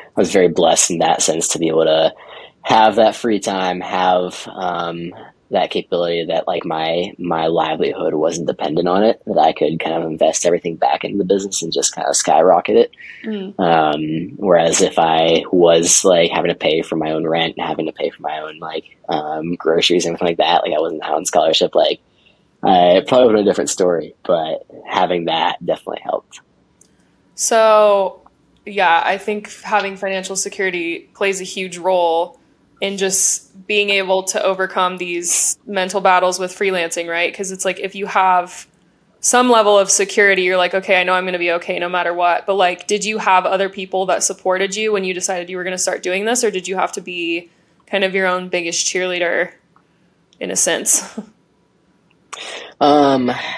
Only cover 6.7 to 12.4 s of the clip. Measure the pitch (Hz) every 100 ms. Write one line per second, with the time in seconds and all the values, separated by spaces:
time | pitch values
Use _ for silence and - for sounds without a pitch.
6.7 | 80 80 87 90 - 87 82 80 82 78
7.7 | 78 71 92 82 78 80 85 76 - 73
8.7 | 80 90 95 110 - 110 82 80 - 76
9.7 | 82 82 82 80 80 78 - 87 85 87
10.7 | 80 64 - - 101 92 101 98 - 82
11.7 | 71 - - - 73 - 76